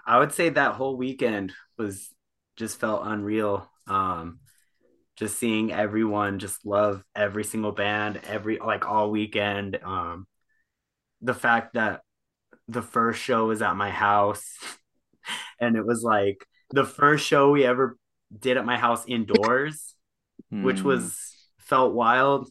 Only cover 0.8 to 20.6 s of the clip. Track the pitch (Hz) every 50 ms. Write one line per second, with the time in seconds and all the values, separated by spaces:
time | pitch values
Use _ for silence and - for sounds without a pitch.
0.8 | 131 135 131 123 127 131 131 - 131 117 107 101 95 92 - - - _ _ -
1.8 | 110 101 98 95 - - - _ _ _ _ _ _ _ _ - 113 107 - -
2.8 | 117 110 107 - 92 107 107 104 101 104 107 110 107 104 101 98 - - _ _
3.8 | _ - 98 98 95 92 87 85 82 87 87 - _ _ _ _ _ _ _ _
4.8 | _ _ _ _ _ _ _ - 110 104 - - 120 113 107 107 110 107 76 98
5.8 | 107 101 104 110 113 107 104 104 101 101 98 92 101 95 - - - 101 101 101
6.8 | 107 104 98 98 - _ - 104 104 101 98 107 107 - - 110 107 107 - 104
7.8 | 101 104 104 107 107 104 98 - - 101 107 104 101 110 110 - - 110 104 98
8.8 | - - 107 107 104 104 107 107 107 104 - 104 101 101 101 101 98 98 95 -
9.8 | - 92 95 90 85 85 85 92 95 - _ _ _ _ _ _ _ _ _ _
10.8 | _ _ _ _ _ _ _ _ 117 127 123 - - 120 117 117 - - - 117
11.8 | 110 101 87 - - _ _ _ _ _ _ _ _ _ _ _ _ - 113 120
12.8 | 101 - - 117 113 117 110 - - - 120 113 113 110 110 107 110 92 92 98
13.8 | 101 98 92 - 107 101 104 104 101 104 104 - - - - - - - - -
14.8 | _ _ _ _ _ _ _ _ - - - - - - - - 120 117 113 110
15.8 | 98 117 120 110 113 113 107 101 101 101 98 - - - _ _ _ - 131 139
16.8 | 123 - - - 143 147 151 147 - - 156 143 139 143 147 143 131 123 127 127
17.8 | 131 120 - - _ _ _ _ _ _ 104 104 - 127 123 127 104 120 123 110
18.8 | 120 117 117 113 - 123 123 113 110 101 101 101 104 113 123 135 143 156 151 -
19.8 | - - - _ _ _ _ _ _ _ _ - - _ 107 101